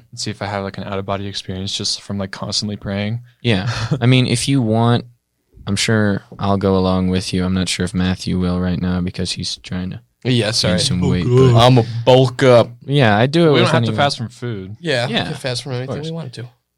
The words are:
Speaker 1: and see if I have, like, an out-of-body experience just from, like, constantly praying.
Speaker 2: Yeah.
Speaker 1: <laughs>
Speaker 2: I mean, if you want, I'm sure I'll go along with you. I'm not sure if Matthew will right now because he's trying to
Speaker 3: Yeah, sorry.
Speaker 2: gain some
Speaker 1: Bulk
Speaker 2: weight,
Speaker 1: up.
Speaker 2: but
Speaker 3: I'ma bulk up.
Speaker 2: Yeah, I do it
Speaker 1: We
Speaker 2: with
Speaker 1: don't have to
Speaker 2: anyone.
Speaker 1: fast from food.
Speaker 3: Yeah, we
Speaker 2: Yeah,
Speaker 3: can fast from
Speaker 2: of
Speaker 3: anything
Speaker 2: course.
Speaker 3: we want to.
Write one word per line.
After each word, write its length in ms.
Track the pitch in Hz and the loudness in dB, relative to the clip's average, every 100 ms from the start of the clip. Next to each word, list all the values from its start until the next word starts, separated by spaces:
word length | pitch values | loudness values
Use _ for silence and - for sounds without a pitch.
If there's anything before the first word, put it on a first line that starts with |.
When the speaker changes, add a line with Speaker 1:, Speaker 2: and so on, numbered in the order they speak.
| - | -8
Speaker 1:
and 80 | - | -12
see 100 | - | -10
if 100 | 104 | -8
I 60 | 98 | -6
have, 160 | 101 98 | -6 -6
like, 120 | 95 | -8
an 60 | |
out-of-body 420 | 95 98 98 98 101 | -8 -8 -4 -6 -6
experience 460 | 95 - 92 98 - | -10 -10 -8 -8 -6
just 240 | 101 - | -6 -8
from, 160 | - 101 | -8 -8
like, 140 | 98 | -8
constantly 440 | - - 101 104 104 | -10 -8 -6 -6 -8
praying. 460 | - 98 104 120 - _ | -6 -4 -4 -6 -10 _
Speaker 2:
Yeah. 280 | 120 101 127 - 113 | 0 0 0 -4 -4
Speaker 1:
<laughs> 140 | 135 | 0
Speaker 2:
I 40 | 117 | 4
mean, 220 | 131 127 | 4 2
if 220 | 120 - | 0 0
you 120 | 139 | 0
want, 440 | 113 110 117 120 - _ _ _ _ - - | 2 2 2 0 -2 _ _ _ _ -18 -6
I'm 120 | 101 | -4
sure 460 | - 110 104 98 - - | 0 0 2 -2 -6 -8
I'll 200 | 98 98 | -2 0
go 180 | 98 95 | 2 2
along 300 | 92 92 92 | 2 0 0
with 240 | 92 95 | -2 -2
you. 120 | 92 92 | -4 -2
I'm 80 | |
not 160 | 92 90 | -2 -2
sure 160 | - 90 | -4 -4
if 80 | |
Matthew 440 | 95 92 185 - 87 | -2 -2 -2 -4 -2
will 220 | 90 90 | -2 -2
right 220 | 90 87 | -2 -2
now 180 | 90 90 | -2 -2
because 320 | 90 - 90 | -4 -6 -8
he's 240 | - 90 - | -6 -8 -10
trying 320 | - 92 92 | -10 -10 -8
to 100 | 98 _ _ 120 | -10 _ _ -2
Speaker 3:
Yeah, 260 | 123 104 | 0 0
sorry. 220 | 113 107 90 | 0 0 0
Speaker 2:
gain 100 | - | 0
some 140 | 90 | 0
Speaker 1:
Bulk 120 | 90 | 0
Speaker 2:
weight, 100 | 90 90 | 0 2
Speaker 1:
up. 40 | |
Speaker 2:
but 260 | 123 131 117 123 | 4 6 8 8
Speaker 3:
I'ma 160 | 127 110 117 | 6 4 0
bulk 400 | 117 127 131 - | 4 6 6 4
up. 260 | 135 120 107 - - | 6 6 6 -2 -2
Speaker 2:
Yeah, 300 | 143 117 104 | 2 4 4
I 100 | 127 | 2
do 160 | 156 | 4
it 20 | 165 | 4
Speaker 1:
We 60 | |
Speaker 2:
with 80 | 135 | 4
Speaker 1:
don't 100 | 117 | 4
have 120 | 123 | 2
to 40 | 117 | 0
Speaker 2:
anyone. 80 | 110 | 0
Speaker 1:
fast 220 | 143 - | 0 -2
from 100 | 113 | -10
food. 480 | - 123 107 95 107 | -10 -10 -8 -10 -10
Speaker 3:
Yeah, 260 | 170 131 120 | -4 -2 -2
we 60 | |
Speaker 2:
Yeah, 100 | 226 85 | -4 -4
Speaker 3:
can 80 | 156 | -6
fast 280 | 131 123 | -6 -6
from 80 | - | -6
Speaker 2:
of 60 | 123 | -8
Speaker 3:
anything 180 | 127 135 | -6 -8
Speaker 2:
course. 120 | 156 | -8
Speaker 3:
we 40 | |
want 220 | 165 139 | -10 -12
to. 160 | 117 120 _ _ | -14 -16 _ _